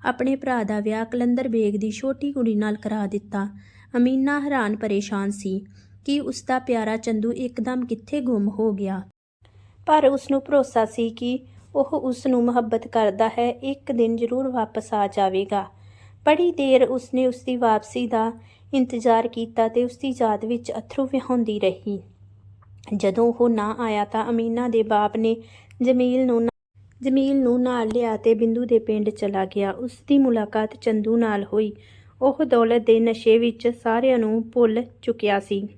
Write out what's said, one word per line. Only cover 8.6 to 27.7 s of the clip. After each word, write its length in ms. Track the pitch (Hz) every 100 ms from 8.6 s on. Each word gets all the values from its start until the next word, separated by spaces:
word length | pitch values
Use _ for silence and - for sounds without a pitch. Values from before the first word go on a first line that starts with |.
| 220
ਗਿਆ, 300 | 196 196 190 190 _ _ _ _ - - _ -
ਪਰ 180 | 302
ਉਸਨੂੰ 360 | 285 277 - 277
ਭਰੋਸਾ 440 | 269 285 269 240
ਸੀ 260 | 220 226 233
ਕਿ 280 | 226 240 254 - - -
ਉਹ 100 | 294
ਉਸਨੂੰ 600 | 277 302 254 247 269 254
ਮੁਹੱਬਤ 440 | 240 240 226 226 233
ਕਰਦਾ 400 | 233 214 196 226
ਹੈ, 220 | 226 240
ਇੱਕ 400 | 247 269 277 -
ਦਿਨ 240 | 240 226 226
ਜ਼ਰੂਰ 320 | 233 247 269
ਵਾਪਸ 460 | 247 220 - 214
ਆ 120 | 214 202
ਜਾਵੇਗਾ। 600 | 202 196 190 196 202 190 - - - - -
ਬੜੀ 280 | - 311 349
ਦੇਰ 300 | 339 277 262
ਉਸਨੇ 440 | 254 254 247 254 254
ਉਸਦੀ 300 | 247 - 254
ਵਾਪਸੀ 500 | 240 214 214 247 247
ਦਾ 260 | 233 220 226 - - -
ਇੰਤਜ਼ਾਰ 540 | 277 254 240 233 226 233
ਕੀਤਾ 400 | 233 226 233 226
ਤੇ 160 | 233
ਉਸਦੀ 300 | 247 247 277 247
ਯਾਦ 240 | 226 208
ਵਿੱਚ 280 | 220 240 240 -
ਅਥਰੂ 280 | - - 262
ਵਹਾਉਂਦੀ 540 | 269 - 247 220 208
ਰਹੀ। 420 | 190 185 - 202 - _ - - - - _ - - 208
ਜਦੋਂ 360 | 196 190 233
ਉਹ 160 | 233 240
ਨਾ 280 | 226 208 220
ਆਇਆ 260 | 233 208
ਤਾਂ 260 | 202 220 220
ਅਮੀਨਾ 380 | 233 226 226 247
ਦੇ 140 | 226
ਬਾਪ 340 | 220 214 214 226
ਨੇ 200 | 220 226 - - - -
ਜਮੀਲ 440 | 247 254 247 254 254
ਨੂੰ 180 | 233
ਨਾ-, 400 | 233 - _ _ _ _
ਜਮੀਲ 400 | 262 269 269 277
ਨੂੰ 200 | 254 247
ਨਾਲ 260 | 247